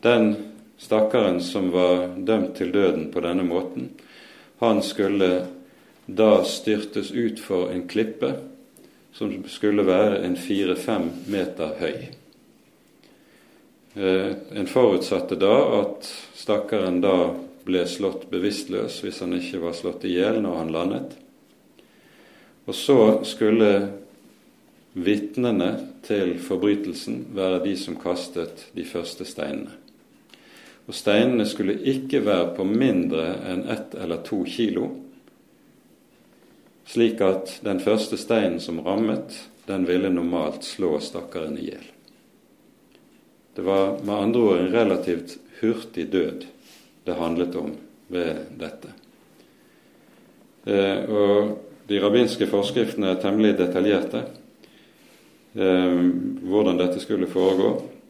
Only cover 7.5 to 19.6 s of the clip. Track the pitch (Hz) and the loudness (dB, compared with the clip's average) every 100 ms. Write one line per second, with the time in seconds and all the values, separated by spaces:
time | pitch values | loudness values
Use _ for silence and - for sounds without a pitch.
7.5 | 95 90 92 87 110 110 - - - - | -2 -2 -4 -4 -2 -2 -2 -4 -4 -10
8.5 | - - _ - _ _ - 107 - - | -20 -20 _ -20 _ _ -8 -6 -6 -10
9.5 | - 104 104 92 90 107 98 90 87 - | -2 0 2 4 4 4 2 -2 -4 -2
10.5 | 98 95 87 - 107 85 85 92 98 87 | -2 0 -2 -2 -2 -2 -6 -6 -4 -4
11.5 | - 78 78 85 73 - - _ _ _ | -4 -6 -4 -4 -6 -12 -18 _ _ _
12.5 | _ _ _ _ _ _ _ _ _ _ | _ _ _ _ _ _ _ _ _ _
13.5 | _ _ _ _ 101 95 92 95 104 - | _ _ _ _ -2 2 2 0 -6 -10
14.5 | 107 92 131 117 90 - 95 - 95 98 | -8 0 6 6 6 2 -2 -2 2 6
15.5 | 120 - 107 101 - - - - - - | 6 6 2 0 -4 -12 -16 -18 -18 -2
16.5 | 104 - 107 92 90 98 92 85 - - | -2 0 -2 0 2 4 4 4 0 -10
17.5 | - - 92 87 - 98 85 - 92 98 | -16 -2 0 0 -2 -4 -4 -6 -2 -2
18.5 | 104 - 98 - - 101 - 90 90 - | -4 -6 -4 -4 -6 -10 -8 -4 -4 -4
19.5 | 95 | -6